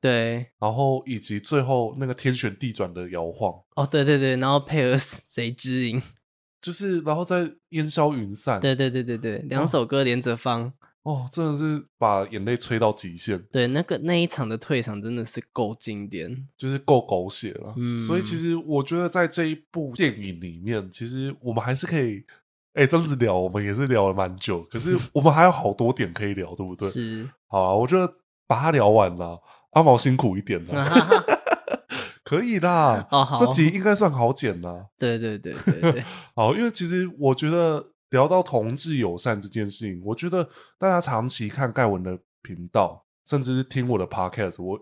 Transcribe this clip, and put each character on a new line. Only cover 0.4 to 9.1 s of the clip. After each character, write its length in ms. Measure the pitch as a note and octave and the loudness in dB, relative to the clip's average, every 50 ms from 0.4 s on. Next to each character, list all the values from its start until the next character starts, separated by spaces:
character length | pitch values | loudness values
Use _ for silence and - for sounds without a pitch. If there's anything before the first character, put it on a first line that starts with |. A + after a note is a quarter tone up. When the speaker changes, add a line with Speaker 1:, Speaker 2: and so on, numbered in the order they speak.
| B2 - _ _ | -8 -10 _ _
Speaker 2:
然 140 | G#2+ G#2+ | -2 -2
后 300 | A2 C3 C#3 C3+ C3 C3 - | 0 2 2 2 2 0 -2
以 120 | C#3 A#2+ G#2 | -6 -8 -6
及 220 | - - G#2 G#2 | -6 -6 -6 -6
最 220 | - - D3+ C#3 | -4 0 0 0
后 340 | B2+ C3 C3+ B2 A#2 G#2+ C3 C3+ | 2 2 0 0 0 -2 -4 -6
那 60 | C3+ | -6
个 80 | B2+ | -6
天 220 | B2 - - C3 B2+ | -6 -2 0 0 0
旋 200 | B2 - G#2+ G2 | 0 -2 -4 -4
地 180 | - C3+ A#2+ | -4 -6 -6
转 200 | G#2+ - G2 F2 | -4 -4 -6 -6
的 160 | E2+ F2+ F2+ F2 | -6 -8 -10 -6
摇 220 | F2+ E2+ E2 E2+ | -6 -4 -4 -6
晃。 220 | E2 - G#2+ F#2 - - _ _ _ | -4 -4 -4 -4 -4 -6 _ _ _
Speaker 1:
哦， 100 | C#3+ C#3 | -4 -2
对 180 | C#3 - D3 C#3 | 0 2 2 4
对 140 | D3 D3 C3+ | 4 4 4
对， 180 | C3+ C3 B2+ | 2 2 0
然 140 | B2+ C3 C3+ | 0 2 2
后 100 | C#3+ C#3+ | 2 2
配 300 | C#3 - D#3 D#3 B2+ B2+ | 0 0 0 0 2 2
合 80 | C3 C3+ | 4 2
谁 520 | - - - - - - - B2 A#2+ A#2 | 2 0 0 -4 -8 -8 -8 -6 -6 -6
之 360 | B2 - - C3 B2+ B2+ B2 A#2 | -6 -6 -4 -2 -2 -2 -2 -2
音。 140 | A2+ C3 - - - _ _ _ _ _ _ _ _ _ | -2 -4 -6 -8 -14 _ _ _ _ _ _ _ _ _
Speaker 2:
就 120 | - F3 | -12 -10
是， 280 | E3+ F3 G3+ G3 F3+ E3 | -8 -6 -4 -2 -2 -2
然 120 | D3+ D#3 D3+ | -2 -2 -2
后 100 | E3+ F3 | -2 -2
再 260 | F3 F3+ F3+ E3+ D3 - _ _ _ | -2 0 0 -2 -2 -6 _ _ _
烟 180 | E3 D#3 D#3 D3+ | -4 -4 -2 -2
消 240 | - E3 D3 D3+ | 2 2 2 2
云 220 | D3 B2 G#2+ G2 G#2 | 2 -2 -4 -6 -8
散。 260 | - - C3+ A2+ F#2+ | -6 -4 -2 -2 0
Speaker 1:
对 140 | C#3 C3+ C3 | 0 0 2
对 160 | B2+ C3+ B2+ | 2 0 0
对 120 | B2 B2+ | 0 -2
对 140 | A#2+ B2 | -4 -4